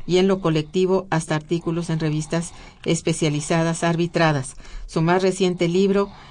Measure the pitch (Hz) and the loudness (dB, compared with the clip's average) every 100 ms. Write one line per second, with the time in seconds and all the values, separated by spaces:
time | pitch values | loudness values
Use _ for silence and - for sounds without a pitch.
0 | - 180 190 190 180 156 147 185 185 185 | 0 2 4 2 2 0 0 0 2 2
1 | - 160 160 156 151 170 170 165 170 160 | 0 -2 0 -4 -2 -4 -2 -4 -2 -2
2 | 160 151 151 165 170 - - - - 165 | 0 -2 -2 -4 -4 -10 -20 -10 -2 -2
3 | - 165 160 147 151 170 165 165 170 165 | 0 0 0 0 0 0 0 0 0 0
4 | 170 165 165 143 131 - - - - 170 | 0 2 2 2 -4 -12 -14 -14 -6 -2
5 | 160 185 190 190 185 180 170 180 196 196 | 2 2 2 2 0 0 0 2 2 2
6 | 202 - - | 0 -6 -20